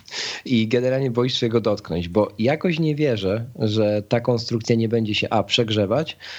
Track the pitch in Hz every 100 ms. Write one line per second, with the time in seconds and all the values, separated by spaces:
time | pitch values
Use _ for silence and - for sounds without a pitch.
0 | - - - - - 117 110 123 127 135
1 | 135 120 127 - 120 117 107 101 - 82
2 | 85 101 101 - 117 156 185 160 156 147
3 | 147 110 95 107 123 - 110 107 104 104
4 | 101 120 120 120 - 117 110 113 113 113
5 | 107 101 - 113 - - 113 107 98 123
6 | 160 - -